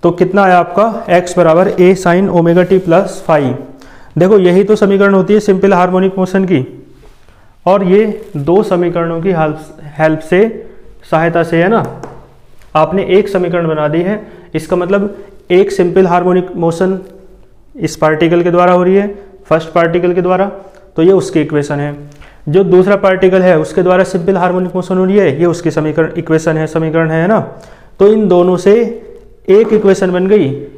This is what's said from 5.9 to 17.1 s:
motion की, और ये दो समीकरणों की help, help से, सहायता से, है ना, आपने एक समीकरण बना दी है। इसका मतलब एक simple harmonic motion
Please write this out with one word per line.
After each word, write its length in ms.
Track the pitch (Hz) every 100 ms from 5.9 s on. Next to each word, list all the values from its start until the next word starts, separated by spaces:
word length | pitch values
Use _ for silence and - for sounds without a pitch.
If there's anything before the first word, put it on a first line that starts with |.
| 185 190 190
motion 280 | 185 190 185
की, 200 | 160 127 - - - - - - - - _ -
और 180 | 196 190
ये 460 | 196 220 - - 151
दो 240 | 143 185 214
समीकरणों 560 | 180 175 170 170 165
की 100 | 180
help, 280 | 170 156 151 - - - -
help 220 | 156 156
से, 480 | - 180 226 220 - - - - -
सहायता 320 | 160 170 165
से, 180 | 165 165
है 60 | 180
ना, 140 | 226 131 - - - - _ - - - 156
आपने 300 | 156 190 185
एक 180 | 185 196
समीकरण 380 | 190 180 175 165
बना 200 | 156 151
दी 140 | 160
है। 200 | 175 208 214 - - 156
इसका 200 | 156 180
मतलब 420 | 175 202 202 - - - -
एक 200 | 180 196
simple 360 | - 175 170 190
harmonic 440 | 175 180 180 175 175
motion 420 | 165 165 185 190 185